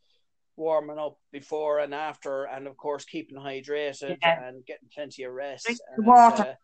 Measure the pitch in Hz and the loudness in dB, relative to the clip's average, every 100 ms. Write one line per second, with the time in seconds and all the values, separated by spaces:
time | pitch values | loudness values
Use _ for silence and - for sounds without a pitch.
0 | _ _ _ _ _ - 160 156 147 151 | _ _ _ _ _ -6 -2 -2 -2 -8
1 | 147 - _ 143 - 151 151 147 143 143 | -10 -10 _ -18 -8 -4 -2 0 -2 -4
2 | 156 - 143 135 139 135 139 - 147 143 | -8 -8 -8 -6 -8 -10 -14 -10 -6 -6
3 | - 165 - 139 139 135 135 147 147 131 | -8 -12 -12 -12 -10 -10 -6 -4 -4 -6
4 | 139 139 170 165 127 131 143 151 123 - | -8 0 2 2 -2 -16 -16 -18 -16 -14
5 | 139 131 127 127 143 131 226 240 - - | -14 -12 -12 -10 -10 -8 -6 -6 -8 2
6 | 220 247 233 220 - - | 8 10 10 6 -2 -6